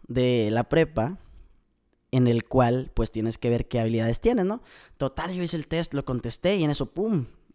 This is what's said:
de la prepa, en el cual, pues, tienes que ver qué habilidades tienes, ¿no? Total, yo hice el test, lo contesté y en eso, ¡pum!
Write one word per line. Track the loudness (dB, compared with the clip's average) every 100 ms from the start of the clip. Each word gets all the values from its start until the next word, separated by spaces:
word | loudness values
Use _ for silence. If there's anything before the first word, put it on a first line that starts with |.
| -6
de | 0 2 2 2
la | 0 2
prepa, | 2 2 0 -2 -4 -16 -20 -20 _ _ _ _ _ _
en | 2 4
el | 2
cual, | 2 2 4 2 -2
pues, | -2 -2
tienes | -2 -4 -2
que | 0
ver | 0 0
qué | -2
habilidades | 0 0 0 0
tienes, | 2 2
¿no? | 0 -4 -10 -20 -18 -6
Total, | -6 -6 -8
yo | -4
hice | -4 -4
el | -4
test, | -4 -4
lo | -4
contesté | -4 -4 -6 -2 0 2
y |
en | 2
eso, | 0 -4
¡pum! | -4 0 0 -2 -10 _